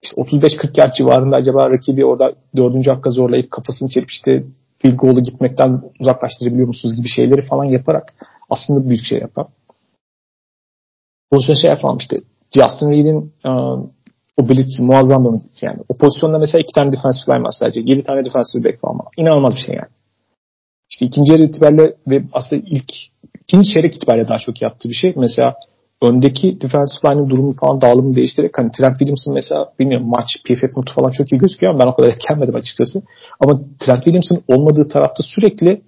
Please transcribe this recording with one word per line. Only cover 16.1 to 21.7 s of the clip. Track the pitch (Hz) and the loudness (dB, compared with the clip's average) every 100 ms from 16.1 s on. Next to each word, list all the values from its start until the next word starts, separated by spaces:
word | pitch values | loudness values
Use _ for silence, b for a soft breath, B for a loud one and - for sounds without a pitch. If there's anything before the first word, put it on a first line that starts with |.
| - 160 156 | 2 -2 0
mesela | 151 165 | 0 0
iki | 160 | 0
tane | - 139 | 0 0
defensive | 135 135 127 - | -2 -2 -2 -2
line | 131 | -2
var | 120 | -2
sadece. | - 117 113 | -4 -4 -4
Yedi | 117 135 | 0 -2
tane | 135 139 | 0 -4
defensive | 131 127 120 123 | -4 -4 -4 -2
back | 120 - | -4 -4
falan | - 135 | -8 -10
var. | - - | -12 -2
İnanılmaz | 160 151 135 | 2 2 2
bir | 131 | -2
şey | - | -8
yani. | 50 - _ _ _ _ _ _ _ _ _ _ | -10 -12 _ _ _ _ _ _ _ _ _ _
İşte | - 127 | -6 -4
ikinci | 135 143 | 0 4
yarı | 160 | 6
itibariyle | 156 151 151 | 4 4 4